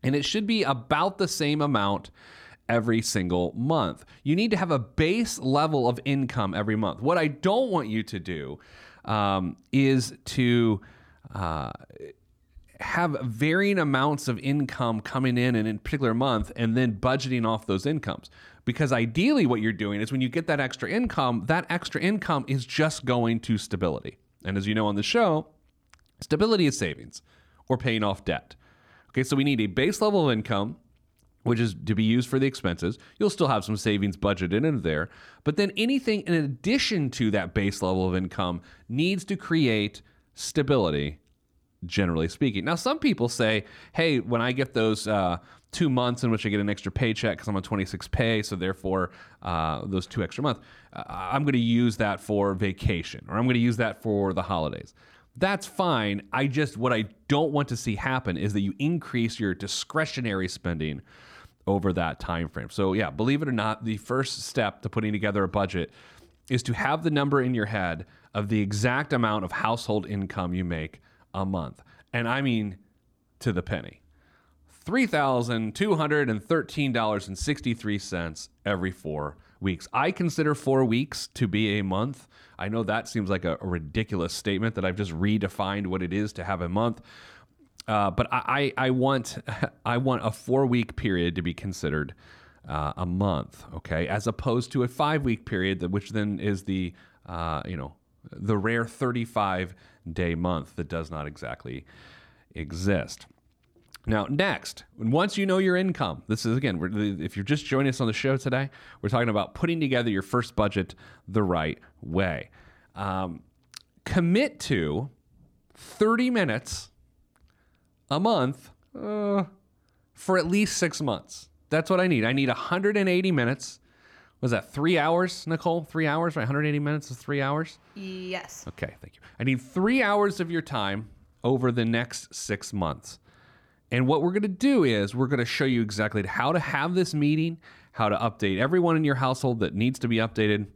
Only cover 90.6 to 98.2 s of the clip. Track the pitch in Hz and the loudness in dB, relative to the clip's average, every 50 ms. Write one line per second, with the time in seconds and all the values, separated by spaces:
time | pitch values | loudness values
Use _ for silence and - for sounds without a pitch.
90.6 | 139 127 120 123 113 107 - - - 113 95 87 85 87 85 90 87 85 82 - | 4 4 4 2 0 0 -4 -4 -2 0 2 2 2 2 0 0 -2 -4 -4 -4
91.6 | - 101 90 - - 78 71 76 76 65 - _ - - - - - - - _ | -6 -8 -8 -4 -4 -2 0 0 -2 -4 -8 _ -20 -20 -20 -20 -20 -20 -20 _
92.6 | _ - - 76 73 73 - - 92 90 87 92 101 101 90 73 - - - - | _ -8 -6 -4 -4 -4 -4 -4 -4 -2 0 0 2 2 2 0 -4 -6 -12 -20
93.6 | - - - 78 - - 82 80 85 - - 104 101 113 107 - - 139 113 123 | -20 -14 -14 -14 -8 -4 -2 -2 -2 -2 -2 -2 -2 -4 -4 -2 -2 -2 0 0
94.6 | 123 - - 135 123 123 123 - 156 147 156 156 131 131 113 107 - - - 95 | -2 -2 -2 -2 -2 -2 0 -2 0 0 0 0 0 0 -2 -2 -4 -4 -2 0
95.6 | 92 95 98 90 90 87 92 101 98 - 110 110 104 104 104 - - 104 101 95 | 0 0 0 0 -2 -2 -2 -2 -4 -4 -4 -2 -2 -2 -2 -2 -2 -2 -2 -2
96.6 | 92 - 95 95 92 87 87 - - - _ _ _ - 90 85 82 82 80 73 | -2 -4 -2 -2 -2 -4 -6 -10 -20 -20 _ _ _ -12 -8 -6 -4 -2 -2 -4
97.6 | - - 92 78 65 71 80 _ _ _ _ _ | -4 -6 -8 -8 -8 -10 -12 _ _ _ _ _